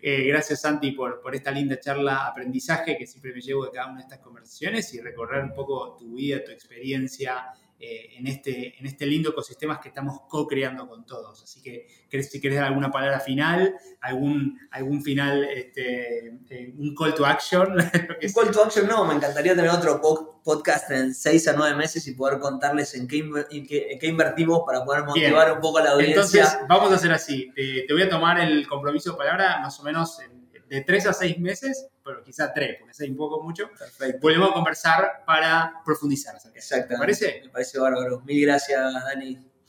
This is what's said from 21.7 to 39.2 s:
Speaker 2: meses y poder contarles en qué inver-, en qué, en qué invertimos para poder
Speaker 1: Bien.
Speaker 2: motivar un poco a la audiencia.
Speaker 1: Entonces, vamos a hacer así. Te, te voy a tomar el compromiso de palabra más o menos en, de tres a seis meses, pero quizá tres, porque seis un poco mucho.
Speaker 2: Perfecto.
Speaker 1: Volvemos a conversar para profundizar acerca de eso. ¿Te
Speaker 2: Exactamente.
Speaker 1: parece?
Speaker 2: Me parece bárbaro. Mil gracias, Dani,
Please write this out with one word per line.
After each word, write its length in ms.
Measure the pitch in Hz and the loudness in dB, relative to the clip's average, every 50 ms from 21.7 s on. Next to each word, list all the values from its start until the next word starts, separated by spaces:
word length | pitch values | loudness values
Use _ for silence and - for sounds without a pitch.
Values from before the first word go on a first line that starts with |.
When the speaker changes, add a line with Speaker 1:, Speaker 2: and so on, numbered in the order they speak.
| 143 | 2
Speaker 2:
meses 320 | 143 151 160 - 165 151 | 0 -2 -2 -2 -6 -8
y 80 | 143 127 | -8 -6
poder 240 | 123 131 135 139 139 | -2 0 0 0 0
contarles 560 | 143 139 135 131 139 143 147 151 139 - - | -2 -4 -4 -2 -2 0 0 0 -2 -2 -4
en 140 | 127 123 123 | -8 -8 -4
qué 80 | 151 | -2
inver-, 320 | 151 151 151 151 147 147 - | -4 -4 -2 -4 -6 -6 -6
en 160 | 160 143 139 | -10 -12 -10
qué, 240 | 131 147 143 139 143 | -4 -4 -2 -2 -2
en 80 | - 131 | -8 -4
qué 80 | 156 | -4
invertimos 560 | 160 165 160 160 - - 160 165 160 170 165 - | -2 2 2 2 2 4 0 2 4 4 2 2
para 200 | - 131 127 127 | 2 -2 -2 0
poder 180 | 135 143 147 147 | 0 0 0 0
Speaker 1:
Bien. 300 | 143 143 165 156 143 151 | 0 0 2 4 6 8
Speaker 2:
motivar 200 | 156 160 160 160 | 8 8 6 6
un 80 | 160 | 2
poco 180 | 156 160 151 160 | 0 2 2 4
a 40 | 156 | 4
la 80 | 143 | 6
audiencia. 520 | 143 143 147 151 156 196 202 196 - 202 - | 6 6 6 6 6 4 4 8 8 8 8
Speaker 1:
Entonces, 160 | - - - - 135 | 8 4 2 4 4
vamos 240 | 170 196 202 196 190 | 6 6 6 6 4
a 20 | |
hacer 160 | 175 165 170 | 4 4 4
así. 400 | 165 151 - - 143 131 127 127 - | 2 2 0 -4 -6 -6 -6 -8 -6
Te, 300 | 135 135 135 135 131 131 131 | -6 -6 -4 -4 -6 -2 0
te 40 | 147 | 2
voy 100 | 165 190 | 2 4
a 60 | 185 | 2
tomar 300 | 170 160 165 170 175 175 | 2 2 4 4 4 4
el 260 | 170 170 151 147 143 - | 4 2 2 2 0 -2
compromiso 420 | 147 139 139 143 147 151 - 175 | -6 -4 -4 -2 -2 -2 -4 -6
de 60 | 160 | -6
palabra 420 | - 143 147 170 190 196 185 175 - | -4 -2 -2 0 2 2 0 0 0
más 220 | - 143 139 - | -4 -8 -10 -10
o 20 | 143 | -8
menos 380 | 147 156 165 165 165 - - | -4 -2 -2 -2 -4 -6 -14
en, 200 | - - - - - _ _ - _ _ | -20 -20 -20 -20 -20 _ _ -20 _ _
de 140 | 139 135 139 | -8 -6 0
tres 220 | - 180 202 190 | 2 2 2 4
a 60 | 208 180 | 2 0
seis 260 | - 185 175 165 175 | 2 0 -2 -2 -2
meses, 500 | 170 180 202 190 - 269 269 269 - - _ _ _ | -4 -4 -4 -4 -6 -6 -6 -6 -10 -16 _ _ _
pero 220 | 143 131 - - | -14 -14 -14 -16
quizá 280 | 131 131 - 151 139 - | -20 -6 -6 -6 -4 -2
tres, 240 | 151 139 120 113 - | -4 -4 -4 -4 -10
porque 140 | - _ - | -14 _ -14
seis 160 | - 147 139 | -12 -10 -10
un 60 | 131 | -6
poco 260 | 135 151 147 156 156 156 | -6 -6 -4 -4 -6 -6
mucho. 260 | 165 165 175 208 - - - | -8 -8 -8 -10 -10 -10 -20
Speaker 2:
Perfecto. 400 | - - _ _ 135 131 127 - | -20 -20 _ _ -6 -6 -6 2
Speaker 1:
Volvemos 300 | - 156 160 165 190 190 | 4 6 6 8 6 4
a 40 | 170 | 4
conversar 680 | 170 165 160 156 - - 165 160 165 190 - - - - | 2 0 0 -2 0 4 4 6 6 4 2 0 -6 0
para 500 | - 160 156 160 160 160 165 165 160 - - - | 2 4 4 4 4 4 2 2 0 -4 -8 -2
profundizar 500 | 160 151 151 147 143 139 139 - - 110 | -2 -2 0 2 -2 -2 -2 -4 -10 -14
acerca 200 | - - - _ | -20 -20 -20 _
de 40 | - | -20
eso. 100 | - - | -8 -2
¿Te 100 | 139 127 | -2 -2
Speaker 2:
Exactamente. 380 | - - 120 120 139 175 208 - | -2 -2 -2 -2 2 2 2 2
Speaker 1:
parece? 240 | 214 170 120 - - | 0 -2 -2 -4 -14
Speaker 2:
Me 60 | - | -12
parece 280 | _ 123 123 - - 135 | _ -6 -6 -4 -2 2
bárbaro. 440 | 131 131 127 123 127 127 127 123 127 | 2 2 2 2 0 -2 -4 -6 -4
Mil 220 | 135 143 147 143 | 0 2 4 6
gracias, 480 | 147 143 139 - - 139 131 131 131 131 127 127 | 6 4 4 2 0 0 0 0 0 -2 -4 -6
Dani, 340 | 135 139 135 | -6 -8 -8